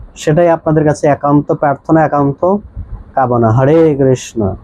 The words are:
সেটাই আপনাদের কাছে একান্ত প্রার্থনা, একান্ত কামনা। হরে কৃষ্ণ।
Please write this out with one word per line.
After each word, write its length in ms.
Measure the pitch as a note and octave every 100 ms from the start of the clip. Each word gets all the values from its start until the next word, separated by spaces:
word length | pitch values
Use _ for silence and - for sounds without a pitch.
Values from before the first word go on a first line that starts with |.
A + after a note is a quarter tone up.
| - -
সেটাই 340 | E3 D#3 F3
আপনাদের 340 | D#3+ D#3+ D#3
কাছে 240 | D3+ D3 D#3
একান্ত 440 | C3+ C#3+ D3 D3
প্রার্থনা, 500 | D#3 D3 C3+ - D#3+
একান্ত 540 | D3 C#3+ C#3 C#3 F3+ G3+ - - - - - C3+
কামনা। 360 | B2+ A#2+ A2+
হরে 440 | A#2+ C3+ E3 D#3+ C#3
কৃষ্ণ। 600 | C3+ B2+ - A2+ G2 F#2